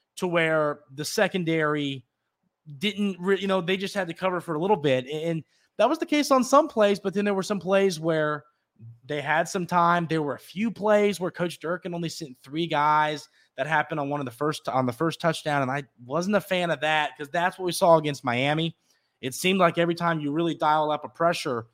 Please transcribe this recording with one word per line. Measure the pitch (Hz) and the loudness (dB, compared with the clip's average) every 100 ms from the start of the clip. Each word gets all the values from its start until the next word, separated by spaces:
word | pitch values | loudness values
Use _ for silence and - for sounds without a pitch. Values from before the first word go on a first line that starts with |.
| _ - | _ -8
to | 185 | -2
where | 170 160 160 151 147 _ | 0 2 2 0 -4 _
the | 135 | -12
secondary | 151 - 190 190 165 160 151 151 143 135 - _ _ _ _ _ 151 143 | -6 0 0 0 -2 0 0 0 -4 -8 -12 _ _ _ _ _ -20 -4
didn't | 202 196 202 175 | -4 -2 -2 -2
re-, | 180 190 | 0 0
you | 196 | 2
know, | 190 | 0
they | 170 190 | 0 -2
just | 190 | -4
had | 208 175 | -6 -6
to | |
cover | 160 185 180 | -4 -2 -2
for | 170 | -4
a | 151 | -4
little | 185 202 | 0 0
bit. | 143 131 127 | 2 0 -2
And, | 151 | -6
and | 165 165 - _ _ - | -4 -4 -6 _ _ 0
that | 226 | 0
was | 320 | 2
the | 339 | 0
case | 294 285 | 0 2
on | 262 | 2
some | 247 277 311 | 6 4 4
plays, | 226 202 202 | 2 2 2
but | 196 | -2
then | 185 | -2
there | 208 | 0
were | 196 | -2
some | 185 202 | -2 -4
plays | 175 196 196 156 | 2 2 2 0
where | 165 160 151 147 - _ _ _ 113 - | 0 0 0 -2 -8 _ _ _ -20 -20
they | 127 147 | -8 -6
had | 139 156 175 | 0 0 0
some | 196 170 | -2 0
time. | 180 170 175 165 | 2 4 2 0
There | 160 | -2
were | 147 | -2
a | 117 | -6
few | - 175 226 | -10 -6 -4
plays | 175 208 208 208 185 | -2 2 4 4 0
where | 175 | -4
Coach | - 175 143 | -4 -6 -4
Durkin | 151 175 180 | -6 -6 -6
only | 170 165 | -6 -6
sent | - 151 127 | -8 -12 -16
three | 135 151 170 | -10 -6 -2
guys. | 151 147 151 151 147 - _ _ - | 2 4 4 2 -2 -10 _ _ -8
That | 143 | 0
happened | 156 151 156 | 0 0 -4
on | 139 | -4
one | 143 | -4
of | 131 | -6
the | |
first, | 117 147 147 - | -4 -4 -4 -2
on | 123 | 0
the | 127 | 0
first | 113 165 - | 0 -2 0
touchdown, | 170 156 156 143 | -2 -2 -2 -2
and | 127 | 0
I | 139 143 _ | -4 -8 _
wasn't | 120 151 185 | -6 -4 0
a | 208 | 0
fan | - 185 175 | 0 -2 0
of | 147 | -2
that | 151 156 147 - | 0 0 0 -6
'cause | 143 | -6
that's | 175 180 185 | -2 -2 -2
what | 185 | -4
we | |
saw | 165 185 160 | 2 6 6
against | 147 139 | 6 -2
Miami. | 131 120 139 156 165 - _ _ _ _ | -2 0 2 0 -2 -6 _ _ _ _
It | 131 | -10
seemed | 123 185 190 | -2 0 4
like | 170 170 | 4 4
every | 170 | 0
time | 170 170 160 | 0 0 -2
you | 147 | -2
really | 151 170 151 | -2 -2 0
dial | 156 156 151 | 2 2 2
up | 147 | -2
a | 131 | -6
pressure | - 170 170 156 120 117 | -2 0 0 -2 -6 -6